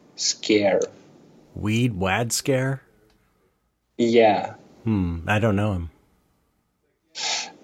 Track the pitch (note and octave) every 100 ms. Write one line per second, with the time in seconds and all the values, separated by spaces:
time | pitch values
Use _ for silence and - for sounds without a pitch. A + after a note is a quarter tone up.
0 | _ - - - - G#2+ G2+ F#2 - -
1 | - - - - _ F2+ G2 A2+ B2 F#2+
2 | F#2+ G2 A#2+ - - C3 C3+ C3+ _ _
3 | _ _ _ _ _ _ _ _ _ -
4 | A#2 A#2 A2 F#2 - - - - A2+ G#2
5 | F2 E2 F2+ G#2+ A2 G2 G#2 F#2 E2 _
6 | _ _ _ _ _ _ _ _ _ _
7 | _ - - - - -